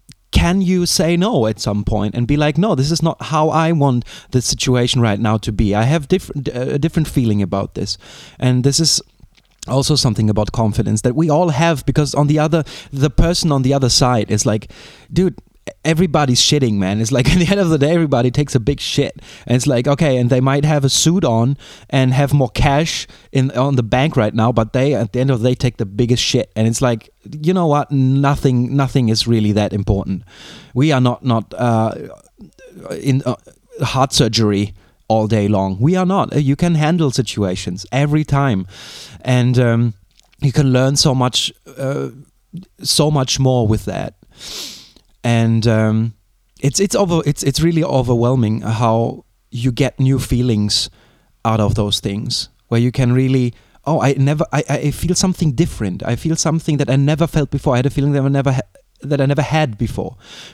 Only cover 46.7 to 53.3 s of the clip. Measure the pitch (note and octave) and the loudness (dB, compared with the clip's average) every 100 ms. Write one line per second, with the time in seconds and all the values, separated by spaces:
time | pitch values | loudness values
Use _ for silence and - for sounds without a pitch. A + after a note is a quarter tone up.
46.7 | - G3 - F#3+ E3+ D3 - C#3+ C3 E3 | 0 -2 0 0 0 0 -2 -2 0 0
47.7 | E3 D3+ C3 B2 A#2+ A#2+ C3 G#2+ A2 G#2+ | 0 0 0 0 2 2 2 0 0 -2
48.7 | A2 A#2+ A2+ A#2 - - _ _ A#2 B2+ | -2 0 0 -2 -6 -16 _ _ -4 -4
49.7 | A#2 C3 - C3 C3+ - A#2+ A#2+ G#2+ G#2 | 0 -2 0 0 0 0 0 2 2 0
50.7 | - - _ _ _ _ _ A2+ A2 G#2 | -2 -4 _ _ _ _ _ -2 0 0
51.7 | G2+ G#2 - G#2 G2+ A2+ - - _ - | 0 0 -2 -4 -6 -6 -6 -8 _ -4
52.7 | A#2 B2 A#2+ B2 B2 C3 | 0 0 0 2 2 2